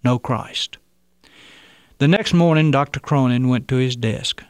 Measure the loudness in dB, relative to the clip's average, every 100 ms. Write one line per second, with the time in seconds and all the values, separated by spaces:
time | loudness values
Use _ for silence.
0 | 0 -2 -2 -6 -6 -10 -10 -12 _ _
1 | _ _ _ -20 -20 -20 -20 _ _ _
2 | 2 2 2 2 4 4 4 2 0 -6
3 | -2 0 2 2 0 0 -2 -2 -2 -2
4 | -4 -4 -6 -8 -14